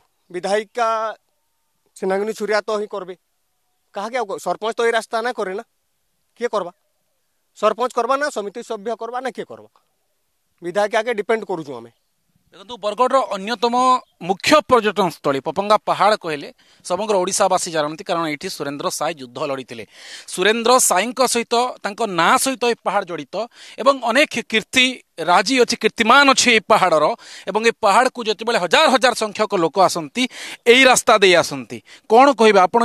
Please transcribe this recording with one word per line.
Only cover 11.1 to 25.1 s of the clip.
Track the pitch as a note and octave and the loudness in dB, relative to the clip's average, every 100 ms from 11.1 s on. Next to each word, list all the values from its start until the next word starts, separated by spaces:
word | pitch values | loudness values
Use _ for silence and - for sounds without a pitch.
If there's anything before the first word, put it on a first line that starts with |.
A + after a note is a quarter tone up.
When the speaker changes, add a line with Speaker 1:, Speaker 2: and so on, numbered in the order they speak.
Speaker 1:
ଡିପେଣ୍ଡ | G#3+ G3+ A3+ G3+ | -4 -2 -4 -4
କରୁଛୁ | E3+ D3 A#2+ | -8 -8 -14
ଆମେ। | A#2 _ _ _ _ _ _ | -16 _ _ _ _ _ _
Speaker 2:
ଦେଖନ୍ତୁ, | F3 G3 A#3+ | -20 -20 -8
ବରଗଡ଼ର | G#3 G#3 B3+ C4 G#3 | -4 0 2 2 0
ଅନ୍ୟତମ | G3 G3+ A#3+ A#3+ B3 B3+ B3+ - - E3 | -4 -6 -2 0 2 2 2 -2 -8 -6
ମୁଖ୍ୟ | F#3+ - D4+ - | -4 2 2 4
ପର୍ଯ୍ୟଟନସ୍ଥଳୀ | B3 G#3 F#3+ F3+ - D3 C3+ E3 | 2 2 0 -2 -2 -2 -2 -4
ପପଙ୍ଗା | E3+ G#3 G#3 - | -4 0 0 0
ପାହାଡ଼ | D#3 G3 G#3+ | 0 2 0
କହିଲେ | E3+ C#3+ - - _ _ - | -4 -10 -12 -18 _ _ -8
ସମଗ୍ର | F3+ G#3+ G3 | -6 -2 -2
ଓଡ଼ିଶାବାସୀ | F3+ F#3+ F#3+ F3+ F#3 | -2 0 0 0 -2
ଜାଣନ୍ତି, | D#3+ D3 D#3+ G3 | -4 -4 -6 -6
କାରଣ | E3+ D#3+ | -4 -4
ଏଇଠି | D3 F#3+ | -6 -10
ସୁରେନ୍ଦ୍ର | - C#3+ C#3+ F3+ | -10 -10 -6 -6
ସାଏ | - D#3 D#3 | -6 -6 -8
ଯୁଦ୍ଧ | B2+ B2+ C#3+ | -12 -8 -6
ଲଢ଼ିଥିଲେ। | C3+ B2+ A#2 G2 - - - - | -6 -10 -16 -18 -20 -20 -20 -12
ସୁରେନ୍ଦ୍ର | F#3 F#3+ A#3 A3+ B3 | -2 0 2 2 2
ସାଏଙ୍କ | - F3+ A#3 B3 A#3+ | 2 0 -2 -2 -2
ସହିତ, | A#3 A3+ A#3 B3 - | -2 -2 -2 -2 -6
ତାଙ୍କ | G3+ G#3 A3 | -10 -6 -4
ନାଁ | E3+ F3+ B3+ | 0 2 2
ସହିତ | C4+ B3 A#3+ | 0 -2 -2
ଏ | A3 | -2
ପାହାଡ଼ | G3+ G3+ F3 | -4 -4 -4
ଜଡ଼ିତ | D#3+ C#3 F#3+ A#3 - - - | -8 -8 -8 -10 -12 -16 -2
ଏବଂ | A#3+ C4+ | 0 0
ଅନେକ | A#3 B3 D4+ A#3+ - | 0 0 0 -2 -4
କୀର୍ତ୍ତି | A3 - C4 B3+ B3 _ | -2 0 2 2 0 _